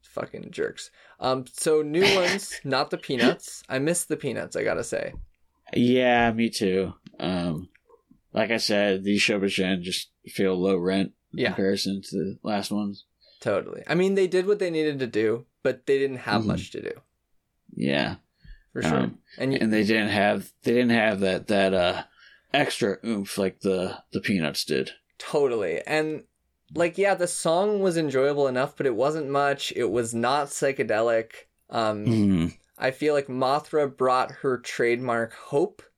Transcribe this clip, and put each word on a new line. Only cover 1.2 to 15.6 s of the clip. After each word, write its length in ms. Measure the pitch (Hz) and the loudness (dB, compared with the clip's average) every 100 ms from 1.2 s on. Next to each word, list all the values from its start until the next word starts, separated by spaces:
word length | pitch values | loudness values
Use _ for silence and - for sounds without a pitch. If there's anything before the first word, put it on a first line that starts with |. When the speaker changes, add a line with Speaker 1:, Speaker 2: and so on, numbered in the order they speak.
Speaker 1:
Um, 240 | 123 131 - | -2 -2 -4
so 300 | - - 156 | -4 2 2
new 200 | 151 156 | 2 2
Speaker 2:
<laughs> 180 | 190 196 | 4 4
Speaker 1:
ones, 380 | 180 190 - - | 2 0 -6 -10
not 260 | 139 131 147 | -2 0 0
the 80 | - | -4
Peanuts. 640 | - 131 120 170 - - - | -4 2 2 2 -6 -18 -8
I 100 | 131 | -2
miss 260 | 143 170 - | 0 -2 -2
the 100 | 151 | -4
Peanuts, 400 | 143 113 - - | -4 -6 -6 -4
I 80 | |
gotta 180 | 107 85 | -2 -2
say. 300 | - - - - - _ _ _ - | -4 -4 -6 -10 -18 _ _ _ -6
Speaker 2:
Yeah, 600 | 120 120 127 123 120 117 | 2 4 4 4 4 4
me 180 | 113 117 | 2 0
too. 440 | - 98 92 92 - - - | 0 0 2 -2 -6 -20 -8
Um, 480 | 78 92 87 78 - _ _ - _ _ _ | -4 -2 -2 -4 -10 _ _ -20 _ _ _
like 180 | - 107 | -4 0
I 60 | 113 | 0
said, 480 | - 104 104 95 | 0 2 2 0
these 180 | 95 101 | 0 2
Shobijin 600 | - 104 98 92 92 95 | 2 2 0 0 0 0
just 280 | 87 90 - _ - | -2 -8 -8 _ -16
feel 340 | - 98 92 | -2 0 2
low 160 | 92 95 | 2 2
rent 340 | 87 95 95 _ _ | 2 0 -2 _ _
in 60 | - | -4
Speaker 1:
Yeah. 80 | 120 | -2
Speaker 2:
comparison 540 | 92 95 98 - 98 | 0 0 0 -2 -6
to 140 | - 95 | -6 -6
the 220 | 87 98 | -6 -8
last 300 | - 104 101 | -6 -4 -4
ones. 320 | 104 101 101 _ _ _ _ | -4 -4 -8 _ _ _ _
Speaker 1:
Totally. 440 | - 98 - - - | -2 -2 -4 -12 -4
I 80 | |
mean, 220 | 160 190 196 | 0 2 2
they 100 | 185 | 2
did 200 | 185 185 | 2 2
what 100 | 202 | 0
they 120 | 185 | 0
needed 280 | 160 156 143 | 0 0 -2
to 80 | 127 | -2
do, 400 | 107 110 117 - _ | 0 2 0 -6 _